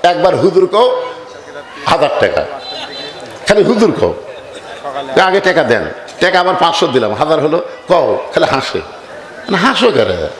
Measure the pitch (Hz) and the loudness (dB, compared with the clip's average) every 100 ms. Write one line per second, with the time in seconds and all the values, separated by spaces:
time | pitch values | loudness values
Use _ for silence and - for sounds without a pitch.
0 | 175 180 190 160 160 175 180 202 240 - | 2 4 2 4 4 4 2 4 2 2
1 | - - - - - 143 - - - - | -4 -10 -16 -18 -16 -16 -16 -8 -2 2
2 | 147 - 101 - 71 - - - - - | 2 2 0 0 -4 -8 -12 -12 -12 -12
3 | - - - - - 208 196 226 214 127 | -14 -14 -16 -12 2 4 4 4 2 2
4 | 87 - - - - - - - 147 135 | 0 -2 -10 -16 -16 -18 -16 -12 -10 -8
5 | 139 131 185 190 180 170 131 113 78 - | -2 2 4 4 2 2 4 2 0 -8
6 | - - 180 185 180 185 170 - 165 127 | -16 -2 2 2 2 2 2 2 2 2
7 | 107 104 151 156 147 165 - - - 175 | 0 0 0 2 2 0 -2 -12 2 2
8 | - - - - - 135 - - - - | 4 0 -2 0 2 0 -2 -6 -8 -16
9 | - - - - - 170 214 262 240 - | -18 -18 -16 -16 -4 0 2 4 2 2
10 | 98 90 76 | 0 0 -6